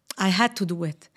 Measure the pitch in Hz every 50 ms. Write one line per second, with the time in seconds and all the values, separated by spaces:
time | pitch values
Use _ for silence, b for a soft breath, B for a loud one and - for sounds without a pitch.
0 | _ - - - 196 190 180 190 240 233 233 - 196 165 175 170 170 156 151 -
1 | - _ b